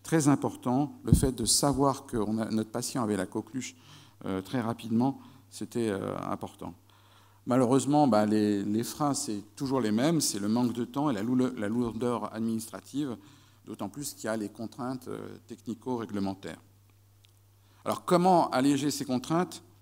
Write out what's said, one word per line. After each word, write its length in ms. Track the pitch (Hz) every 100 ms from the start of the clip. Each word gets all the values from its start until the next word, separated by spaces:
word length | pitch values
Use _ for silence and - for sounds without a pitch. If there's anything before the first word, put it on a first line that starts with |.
très 240 | - 160 143
important. 720 | 139 117 - 123 123 143 -
Le 100 | -
fait 180 | - 135
de 140 | 117 107
savoir 600 | - 143 131 139 131 -
que 120 | 120
on 200 | 101 110
a, 120 | 110
notre 180 | 110 110
patient 320 | 120 123 139
avait 160 | 107 101
la 80 | 92
coqueluche, 500 | 110 - 131 123 - - - - - 98
euh, 160 | 95
très 200 | 92 131
rapidement, 580 | 113 117 113 113 131 135 - - -
c'était, 400 | - 104 123 113
euh, 260 | 95 101 92
important. 560 | 92 101 98 - 85 87 _ - - - _ _ -
Malheureusement, 600 | 123 120 135 120 147 143
bah, 200 | 107 107
les, 360 | 107 104 101
les 200 | 101 110
freins, 320 | 120 - 147 135
c'est 260 | - 101 101 -
toujours 260 | 135 135
les 100 | 107
mêmes, 300 | 107 143 165
c'est 180 | 120 104
le 100 | 104
manque 240 | 113 123
de 120 | 113 117
temps 240 | 139 151
et 40 |
la 100 | 107
lou-, 120 | 110 127 127 120
la 100 | 104
lourdeur 640 | 117 120 110 120 117 104
administrative, 840 | 110 113 113 - 95 - 135 143 104 - - - - -
d'autant 240 | 107 101
plus 240 | 143 143
qu'il 120 | - 110
y 20 |
a 100 | 110
les 120 | 101
contraintes, 580 | 104 110 - 127 131 104
euh, 300 | 107 101 98 -
technico-réglementaires. 1120 | 113 - 107 127 120 101 101 98 92 85 80 - _ _ _ _ _ _ _ _ _ _ _
Alors, 200 | - -
comment 460 | - 175 185 175 -
alléger 400 | 127 139 139 143
ces 160 | - 131
contraintes ? 560 | 123 123 165 175 - - -